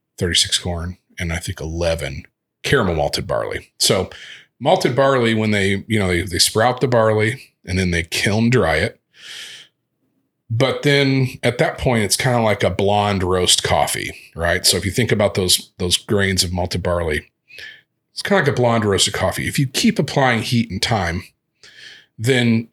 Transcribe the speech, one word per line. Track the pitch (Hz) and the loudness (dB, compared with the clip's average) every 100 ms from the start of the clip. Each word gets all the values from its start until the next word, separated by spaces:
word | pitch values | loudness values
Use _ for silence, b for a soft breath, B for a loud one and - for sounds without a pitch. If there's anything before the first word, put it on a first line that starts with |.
| _ - | _ -6
thirty-six | 92 87 - - | -2 0 0 -2
corn, | 95 85 85 92 _ - | -4 -6 -6 -10 _ -8
and | 87 | -6
I | 82 | -6
think | - - | -6 -8
eleven | 78 82 85 80 71 69 - _ _ _ | -6 -4 -2 -2 -4 -10 -14 _ _ _
caramel | - 135 98 80 | 0 2 2 0
malted | 71 - - | -2 -4 -4
barley. | 60 53 50 - - | -4 -4 -8 -10 -4
So | - 101 90 B B B B - | 0 0 -2 B B B B -6
malted | 131 190 156 123 | 0 2 2 2
barley, | 139 131 117 | 2 4 2
when | 110 110 | 2 2
they, | 104 98 98 - | 2 2 0 0
you | 107 | 0
know, | 95 | 2
they, | 87 | 0
they | 98 90 | 0 0
sprout | - 110 120 123 | 0 2 0 2
the | 131 | 0
barley | 117 110 107 107 127 - _ - | 2 4 2 0 -2 -10 _ -4
and | 92 | -2
then | 92 | 0
they | 85 | 0
kiln | 82 - 113 104 117 | -2 -2 0 2 2
dry | 123 82 80 | 4 2 2
it. | 110 - _ B B B B B B _ _ _ _ _ _ _ - | -2 -6 _ B B B B B B _ _ _ _ _ _ _ -6
But | 113 131 123 | 0 0 2
then | 147 143 139 135 127 - | 2 4 4 2 0 -2
at | 123 120 | -2 0
that | 165 - | -2 0
point, | - 117 | 0 0
it's | 98 - | 0 0
kinda | 131 123 | 2 2
like | 110 104 | 2 2
a | 98 | 0
blonde | 90 98 104 104 98 | 0 2 2 2 0
roast | 90 92 90 - | 0 0 2 2
coffee, | - 85 76 - 50 - B - | 2 2 2 -2 -8 -12 B -6
right? | 85 90 - | -2 0 0
So | 95 | 0
if | 95 | 0
you | |
think | 92 117 | 0 0
about | 104 101 | 2 0
those, | - 90 - - - | 0 0 0 -4 -6
those | 90 - | -2 -2
grains | - 101 98 95 | 0 0 2 0
of | 90 | -2
malted | 90 92 92 | -2 -4 -4
barley, | 90 87 85 78 - _ _ B B B B _ _ | -2 -2 -2 -4 -6 _ _ B B B B _ _
it's | - | -10
kinda | - 196 | -2 0
like | 143 | 2
a | 117 | 2
blonde | 120 117 104 | 2 2 2
roasted | 92 - - | 0 0 0
coffee. | - - 67 | -2 -2 -4
If | - | -2
you | 131 | -2
keep | - 233 - | 0 0 0
applying | 165 - 131 113 | 0 0 2 0
heat | 120 120 113 | 0 0 0
and | 95 | -4
time, | - 113 87 85 - _ _ _ B B B B B - | -2 0 0 -4 -8 _ _ _ B B B B B -6
then | 117 127 120 113 117 | 0 2 4 2 -2